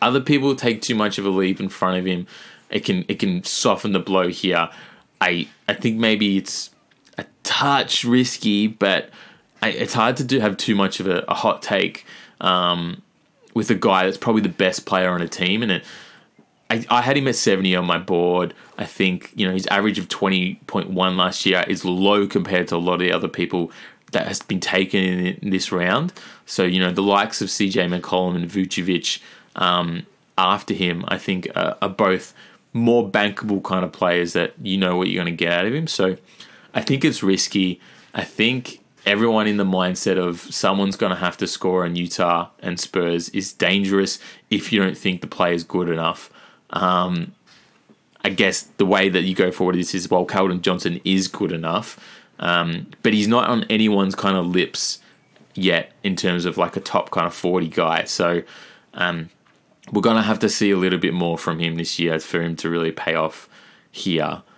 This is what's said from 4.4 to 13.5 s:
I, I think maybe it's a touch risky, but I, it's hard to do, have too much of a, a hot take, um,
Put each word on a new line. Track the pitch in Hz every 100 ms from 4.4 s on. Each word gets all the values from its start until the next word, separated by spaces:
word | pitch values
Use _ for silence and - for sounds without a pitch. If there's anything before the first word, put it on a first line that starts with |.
| 92 85 - - - - _ -
I, | 92 87 - - -
I |
think | 101 123 110
maybe | 113 104 104 95
it's | - - - _ _ _ _ -
a | - _
touch | - - 143 139 - -
risky, | 120 127 127 - 110 104 107
but | 107 98 90 - - - - _ _
I, | -
it's | - 147
hard | 117 113 131
to |
do, | 127 131
have | 107 98
too | -
much | 98 98 -
of | 95
a, | 87 -
a |
hot | 85 110 -
take, | - 101 92 - - - - -
um, | 90 90 87 87 85 92 - _ _ _ _